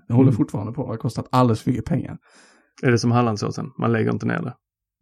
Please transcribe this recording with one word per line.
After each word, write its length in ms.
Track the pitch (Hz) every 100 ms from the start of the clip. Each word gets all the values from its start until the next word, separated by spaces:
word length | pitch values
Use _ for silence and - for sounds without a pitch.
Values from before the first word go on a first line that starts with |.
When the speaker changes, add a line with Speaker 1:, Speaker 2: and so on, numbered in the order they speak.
| -
Speaker 1:
Det 60 |
håller 160 | 117 131
Speaker 2:
Mm. 80 | 107
Speaker 1:
fortfarande 360 | - 123 104
på, 80 | 117
det 40 | 127
har 80 | 110
kostat 300 | 127 117 113
alldeles 300 | 131 127 110
för 100 | -
mycket 140 | 120 -
pengar. 320 | 135 - - _ - - _ _ _
Speaker 2:
Är 80 | 147
det 80 | 117
som 120 | 120
Hallandsåsen? 540 | 120 120 104 110 107 110 -
Man 120 | 120
lägger 200 | 113 113
inte 140 | 110 117
ner 160 | 117
det. 120 | - - _ _ _ _